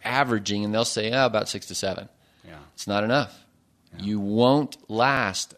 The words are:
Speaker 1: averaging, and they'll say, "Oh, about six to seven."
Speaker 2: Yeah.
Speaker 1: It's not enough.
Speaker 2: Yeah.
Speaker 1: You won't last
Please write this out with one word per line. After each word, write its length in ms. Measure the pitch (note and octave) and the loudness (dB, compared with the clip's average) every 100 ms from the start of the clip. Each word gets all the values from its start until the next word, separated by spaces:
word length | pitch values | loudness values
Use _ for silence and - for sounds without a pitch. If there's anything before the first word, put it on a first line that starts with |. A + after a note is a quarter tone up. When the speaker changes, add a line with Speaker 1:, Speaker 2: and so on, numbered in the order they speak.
Speaker 1:
averaging, 600 | A2+ B2+ C#3 A2 G2 G2+ | -2 0 2 0 0 -2
and 80 | G#2 | 0
they'll 100 | A2 | 0
say, 280 | A#2 - G#2+ | 0 0 0
"Oh, 140 | B2+ C3 | 2 2
about 220 | G#2+ G#2 | 2 -2
six 180 | G2+ - | -6 -8
to 80 | |
seven." 340 | F2+ F#2+ F2 - - _ _ | -6 -4 -4 -10 -18 _ _
Speaker 2:
Yeah. 100 | F2 D#2 C#2+ | -20 -20 -20
Speaker 1:
It's 120 | - - | -12 -4
not 180 | G2+ | 0
enough. 320 | G#2+ C3+ G#2+ - _ _ _ _ _ E2 | 2 0 0 -6 _ _ _ _ _ -10
Speaker 2:
Yeah. 60 | |
Speaker 1:
You 160 | G2 G#2 | -4 -2
won't 560 | G2+ A2 B2 C#3+ C#3+ - - | 0 4 6 4 0 -6 -6
last 640 | A2 B2+ C3+ G#2+ F#2 - | 0 2 2 0 -4 -8